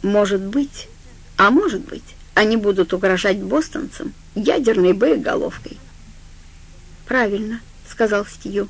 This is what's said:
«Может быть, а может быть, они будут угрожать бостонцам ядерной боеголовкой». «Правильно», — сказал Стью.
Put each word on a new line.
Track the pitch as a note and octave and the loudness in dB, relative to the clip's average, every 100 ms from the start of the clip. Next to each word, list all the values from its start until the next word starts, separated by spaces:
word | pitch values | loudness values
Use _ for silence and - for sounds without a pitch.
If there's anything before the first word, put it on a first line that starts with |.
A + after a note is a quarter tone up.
«Может | G3 G#3 G3+ G3 | 2 2 2 0
быть, | F#3+ B3 C#4+ - - - - - - - | -2 -2 -2 -8 -18 -20 -20 -20 -14 2
а | G3 | 4
может | C4+ G4+ G3 | 6 2 -4
быть, | - - - - - | -8 -14 -16 -20 -4
они | - G#3+ A3+ | 0 2 2
будут | G3+ F#3+ F3 | 2 2 0
угрожать | F3+ F#3+ F#3 G#3 G3 | 0 0 0 0 -2
бостонцам | F#3+ C#4 D#4+ - C#4 - - - - - | 0 -2 -2 -8 -10 -10 -12 -12 -12 -2
ядерной | G#3 - A#3 G#3+ F3+ | 0 2 2 4 4
боеголовкой». | F#3+ C4 B2+ - - D3 - - - - - - - - - - - - - - - - | 4 2 2 0 -4 -4 -8 -16 -18 -20 -20 -20 -20 -20 -20 -20 -20 -20 -20 -20 -20 -4
«Правильно», — | B3+ A3 G3+ G#3+ A#3 - - - | 0 0 -2 -4 -8 -12 -20 -20
сказал | - A3 G#3 G3+ | -2 0 0 -4
Стью. | - - G3+ | -10 -6 -4